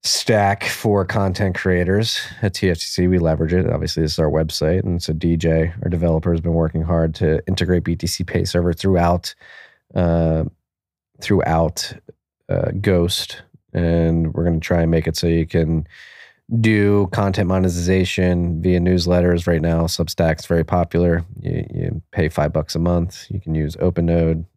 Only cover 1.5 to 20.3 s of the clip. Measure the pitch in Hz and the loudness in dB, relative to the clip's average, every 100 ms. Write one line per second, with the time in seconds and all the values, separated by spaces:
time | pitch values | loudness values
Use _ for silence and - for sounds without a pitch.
1.5 | 90 95 90 87 98 113 - - - 104 | -2 0 2 2 2 0 -4 -8 -4 -4
2.5 | - 95 82 - - 90 92 82 78 80 | 0 0 0 -4 0 2 4 2 0 2
3.5 | 90 - 78 80 - 80 73 78 76 80 | 2 0 0 -2 -2 -2 0 0 2 -2
4.5 | - 78 90 92 85 - 78 85 85 85 | -2 0 0 0 -4 -4 -2 0 0 2
5.5 | 80 82 85 - 85 85 80 90 85 82 | 2 0 -2 -4 0 0 0 0 -2 0
6.5 | 82 80 80 80 85 82 80 78 78 - | 0 0 -2 -2 0 0 0 0 0 -2
7.5 | - 87 90 85 85 87 - 85 90 92 | -2 0 0 0 -4 -4 -6 -4 -2 -2
8.5 | 87 87 85 95 92 85 87 - - - | 0 0 0 0 2 2 0 -4 -16 -20
9.5 | - - _ _ - 87 85 82 80 85 | -20 -20 _ _ -2 0 2 2 0 -2
10.5 | - _ _ _ _ _ _ - 101 - | -8 _ _ _ _ _ _ 0 2 2
11.5 | 82 82 - - - _ - _ _ _ | 2 2 -2 -10 -10 _ -20 _ _ _
12.5 | 90 87 90 104 90 87 - - - - | -2 -2 -2 2 2 2 -2 -8 -14 -20
13.5 | - _ - 85 85 82 82 80 - 85 | -20 _ -2 0 2 2 2 0 0 0
14.5 | 82 - 87 82 82 78 80 85 82 80 | 0 0 0 2 2 0 -2 0 0 0
15.5 | 87 80 80 76 - - - - _ _ | 0 0 -2 -4 -14 -20 -20 -20 _ _
16.5 | 117 110 107 101 101 95 - 101 95 92 | 0 2 4 4 2 2 0 0 0 0
17.5 | 95 92 87 87 95 90 - 90 87 87 | 2 0 0 0 2 2 0 0 2 0
18.5 | 80 90 90 87 90 87 90 90 87 82 | -2 0 2 2 2 2 2 4 2 0
19.5 | 85 82 82 82 - 82 - 82 | 0 2 0 0 -2 -6 0 0